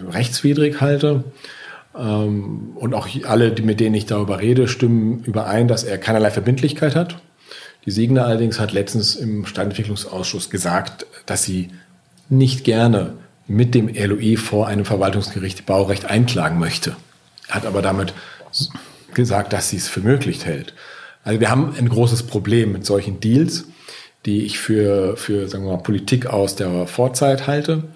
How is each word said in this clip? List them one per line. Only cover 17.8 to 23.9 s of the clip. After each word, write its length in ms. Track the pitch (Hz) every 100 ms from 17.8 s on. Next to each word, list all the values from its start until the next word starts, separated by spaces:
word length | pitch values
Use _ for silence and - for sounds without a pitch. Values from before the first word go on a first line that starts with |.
damit 320 | 95 95 92 - - - -
s-, 200 | - - - - - -
gesagt, 380 | - 120 98 101
dass 180 | 98 -
sie 80 | 95
es 100 | -
für 120 | -
möglich 440 | 101 139 - 82
hält. 300 | - 73 - - - - - -
Also 160 | - 110
wir 100 | 110
haben 240 | 123 160 -
ein 100 | 123
großes 360 | 113 120 -
Problem 480 | - 104 95 117 110
mit 120 | 95
solchen 360 | 98 101 101 95
Deals, 460 | 107 127 170 - - - -